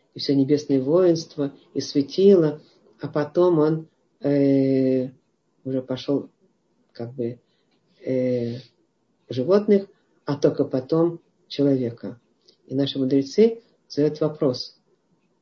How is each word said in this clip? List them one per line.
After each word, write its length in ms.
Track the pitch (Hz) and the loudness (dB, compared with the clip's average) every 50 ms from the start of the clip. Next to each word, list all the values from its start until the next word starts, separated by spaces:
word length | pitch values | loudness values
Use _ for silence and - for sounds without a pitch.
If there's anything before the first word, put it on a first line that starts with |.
| _ _ - | _ _ -16
и 40 | 135 | -10
все 140 | - - 139 | -2 0 2
небесное 480 | 139 135 135 147 139 - - 139 135 | 2 4 2 2 0 2 0 0 0
воинство, 720 | 131 139 160 185 185 175 165 160 160 - - 151 143 143 - - _ _ - | 2 2 2 4 4 4 2 0 -2 -10 -8 -6 -6 -6 -8 -12 _ _ -8
и 60 | 143 | -8
светило, 800 | 135 - - 147 139 - - 185 190 202 196 175 160 147 147 - - _ _ _ _ _ _ - | -8 -4 -2 -4 -4 -2 0 4 6 6 6 6 4 2 -2 -6 -14 _ _ _ _ _ _ -14
а 80 | - | -12
потом 520 | 139 - 151 147 151 - 175 180 180 175 151 | -6 -4 -4 -4 -2 0 2 2 4 4 4
он, 280 | 151 156 160 160 156 _ _ _ _ _ _ _ | 2 2 0 -2 -6 _ _ _ _ _ _ _
э, 880 | - 143 143 143 139 139 139 135 135 135 135 131 131 131 131 131 127 131 - _ _ _ _ _ _ _ _ _ - | -4 -2 0 2 2 2 2 2 2 2 2 2 2 0 0 0 -2 -4 -10 _ _ _ _ _ _ _ _ _ -10
уже 180 | 131 131 131 | -8 -6 -6
пошел, 480 | 127 - 127 127 - - 143 135 - - _ _ _ _ _ _ _ _ _ _ _ _ _ | -6 -6 -10 -8 -4 -4 -4 -4 -4 -8 _ _ _ _ _ _ _ _ _ _ _ _ _
как 200 | - 117 120 131 | -12 -12 -12 -8
бы, 260 | 135 117 117 123 _ _ _ _ _ _ _ _ _ _ _ _ _ - | -8 -8 -8 -8 _ _ _ _ _ _ _ _ _ _ _ _ _ -8
э, 520 | - 131 127 127 127 123 120 120 117 120 127 - _ _ _ _ _ _ _ _ _ _ _ _ - | -4 -4 -2 -2 -2 -2 -2 -4 -6 -8 -10 -14 _ _ _ _ _ _ _ _ _ _ _ _ -10
животных, 580 | 117 127 127 160 196 208 208 - 202 196 202 - _ _ _ _ _ _ - | -6 -4 0 2 2 2 4 2 0 0 0 -4 _ _ _ _ _ _ -6
а 100 | - 143 | -6 -4
только 260 | - - 147 - - 139 | 0 0 0 2 0 -4
потом 560 | - - 131 127 - 160 165 165 175 165 170 _ _ _ _ _ | -2 -2 -6 -4 -2 0 0 0 0 -2 -6 _ _ _ _ _
человека. 720 | - - - 143 143 135 127 123 113 117 - - 98 127 - _ _ _ _ _ _ _ _ _ | -12 -4 0 0 2 2 0 -2 -6 -8 -10 -14 -16 -16 -16 _ _ _ _ _ _ _ _ _
И 80 | - 131 | -8 -4
наши 240 | 135 139 139 - | -4 -4 -2 -2
мудрецы 640 | 139 131 131 143 139 135 - - 202 220 226 226 - _ _ _ _ _ - | -4 -2 0 0 0 0 0 2 2 2 2 2 -4 _ _ _ _ _ -10
задают 300 | - 143 147 151 151 - | -4 -2 -2 -2 0 -2
вопрос, 580 | 156 151 151 - 160 135 123 - - - _ _ _ _ _ _ _ _ _ _ _ _ _ _ | -4 -4 -2 -2 -2 -2 -2 -2 -10 -16 _ _ _ _ _ _ _ _ _ _ _ _ _ _